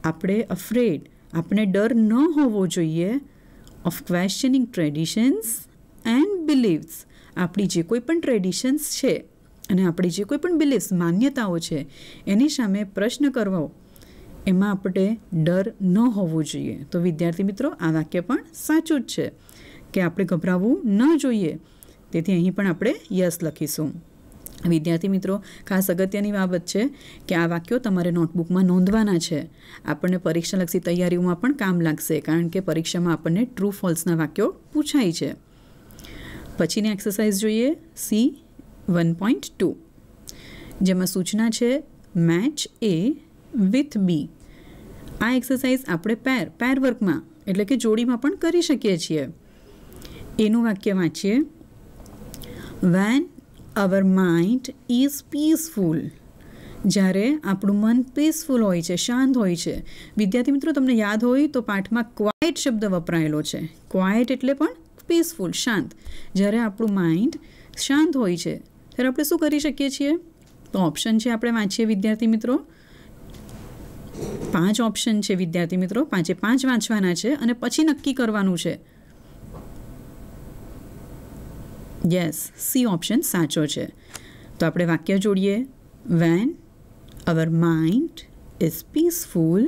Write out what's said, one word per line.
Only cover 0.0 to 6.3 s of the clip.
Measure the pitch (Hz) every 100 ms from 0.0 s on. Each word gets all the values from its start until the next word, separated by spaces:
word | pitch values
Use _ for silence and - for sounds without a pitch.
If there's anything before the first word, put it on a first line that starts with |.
આપણે | 160 160 185 208 254
afraid, | 180 - 233 233 143 - - -
આપણે | 165 165 202
ડર | 208 190 226
ન | 233 214
હોવો | 233 320 302 269 208 185
જોઈએ | 185 160 160 180 269 - - - - - -
of | 175 - -
questioning | 175 - - 269 269 233 -
traditions | 151 147 160 220 247 403 440 - - - - -
and | 226 240 381